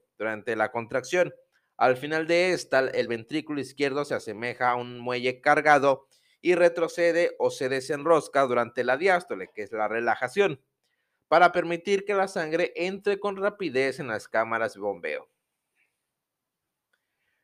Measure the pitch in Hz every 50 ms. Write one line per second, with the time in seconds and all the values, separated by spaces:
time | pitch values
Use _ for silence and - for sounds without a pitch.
0 | _ _ _ - 104 110 110 107 - 123 110 110 107 107 - 117 113 110 127 127
1 | - - 180 180 175 170 - - _ _ _ _ _ _ _ - 120 131 127 131
2 | 143 147 156 160 160 156 170 175 180 185 170 135 - - 135 131 131 123 - 127
3 | 117 110 117 113 113 - 147 156 156 - 151 139 117 - - - 143 139 135 143
4 | 143 147 135 104 - 113 101 107 120 123 113 - 127 123 123 123 123 123 123 123
5 | 120 123 123 123 120 127 127 - - 147 147 151 147 151 147 139 135 139 131 -
6 | - _ _ _ _ _ _ _ - 170 175 165 175 170 170 175 165 160 - 175
7 | 170 170 165 170 175 - - - 120 127 - - 135 127 135 131 127 - 151 143
8 | 143 165 165 147 - - - 139 139 120 120 120 117 113 - 127 120 123 131 143
9 | 180 196 180 180 - - 110 92 92 - _ 107 104 - 113 107 107 104 110 117
10 | 120 113 107 - 127 123 - 196 196 170 139 - _ _ _ _ _ _ _ _
11 | _ _ _ _ _ - 151 170 175 170 180 180 160 170 170 165 - 208 196 196
12 | 202 208 202 196 196 190 - 190 160 156 165 170 175 - - 165 175 190 202 202
13 | - 202 202 196 196 202 196 196 196 202 202 - 190 147 120 131 135 135 131 131
14 | 143 120 110 101 - - - 110 113 113 113 113 113 107 - 98 101 101 98 87
15 | 82 78 73 71 - _ _ _ _ _ _ _ _ _ _ _ _ _ _ _
16 | _ _ _ _ _ _ _ _ _ _ _ _ _ _ _ _ _ _ _ _
17 | _ _ _ _ _ _ _ _